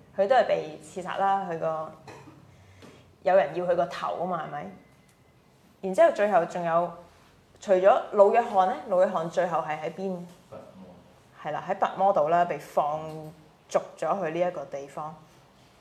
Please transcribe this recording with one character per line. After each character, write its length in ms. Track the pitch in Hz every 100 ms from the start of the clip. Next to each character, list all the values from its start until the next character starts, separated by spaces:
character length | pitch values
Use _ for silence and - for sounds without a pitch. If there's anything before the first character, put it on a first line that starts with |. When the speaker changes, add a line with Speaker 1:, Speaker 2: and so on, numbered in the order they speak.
| - -
Speaker 1:
佢 100 | 196
都 80 | 254
係 100 | 202
被 340 | 170 156 156
刺 220 | - 196
殺 140 | 175 -
啦。 280 | 196 196 180
佢 80 | 165
個， 340 | 160 160 160 - - - - - - - - - - - - _
有 120 | - 190
人 180 | 151
要 120 | 165 180
佢 100 | 170
個 80 | 170
頭 300 | - - -
吖 60 | 180
嘛， 180 | 170 156
係 40 |
咪？ 200 | 147 190 190 - _ _ _ _ _ _ _ _ _
然 120 | 190
之 80 | 190
後 100 | 330
最 200 | - 208
後 120 | 185 170
仲 180 | 180
有， 280 | 170 165 175 - - _ _ _ _ _
除 120 | -
咗 280 | 185 190 - -
老 180 | 208 202
約 100 | 226
翰 280 | 226 202 185
呢， 80 | 277 233
老 120 | 180
約 60 | 196
翰 200 | 180 170
最 180 | 185 175
後 120 | 165
係 200 | 160 156
喺 140 | 156
邊？ 320 | 170 190 180 175 - -
Speaker 2:
拔 80 | - - 190
摩。 180 | 185 180 - _ _ -
Speaker 1:
係 80 | 160
啦， 140 | 147 147
喺 60 |
拔 180 | 247 208 -
摩 180 | 196
島 140 | 185 147
啦， 160 | 170
被 120 | 170 147
放 440 | - - 151 156 156 156 156 - - _ -
逐 120 | 190 - -
咗 260 | 160 196
去 140 | 165 165
呢 100 | 175
一 20 |
個 120 | 175 139
地 200 | 139 139
方。 280 | 165 156 170 - _ _ _ _ _